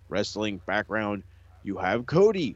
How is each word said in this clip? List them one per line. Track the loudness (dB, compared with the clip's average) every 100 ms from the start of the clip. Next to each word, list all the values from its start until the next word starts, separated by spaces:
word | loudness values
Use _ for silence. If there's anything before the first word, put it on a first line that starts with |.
| -4
wrestling | -2 -2 -2 -4 -4 -2
background. | -2 0 -2 -2 -4 -8 -20 -20 -12
You | -8 -4
have | -2 -2 2
Cody, | 4 6 4 -2